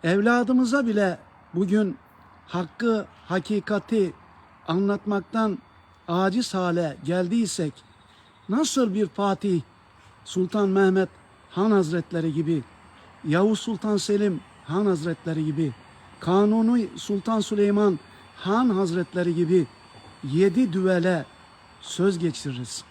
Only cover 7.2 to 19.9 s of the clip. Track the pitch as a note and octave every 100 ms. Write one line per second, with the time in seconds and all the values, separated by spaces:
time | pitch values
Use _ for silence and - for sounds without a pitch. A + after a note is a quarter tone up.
7.2 | F3+ A3+ G#3+ - D#3 - - - - -
8.2 | - _ - A3 D4+ C4+ A#3+ F#3+ G3+ -
9.2 | G3+ G3 G3+ F3 - - _ - - -
10.2 | - F#3 F#3 G#3+ G3+ F#3+ G3 F#3 F#3 -
11.2 | - - - - G#3+ G3+ E3 F3 - E3+
12.2 | D#3+ D3 D#3 E3 A#2+ - - - - -
13.2 | D#3+ D#3+ G3+ G#3+ - G#3+ G#3+ G#3 - G3+
14.2 | G#3 E3 - - - E3 G#3 F3 E3 D#3+
15.2 | F3 D#3+ D#3 D3 D#3 A#2 - - - -
16.2 | - F#3+ G#3 A3 A3+ A#3+ G#3+ - - G3+
17.2 | G3+ A3+ G3+ G#3 G3+ G3+ G#3 D#3+ - -
18.2 | - - F3 G#3+ B3+ F#3+ F#3+ E3+ E3+ F3+
19.2 | F3 E3+ E3 F3+ C#3+ - -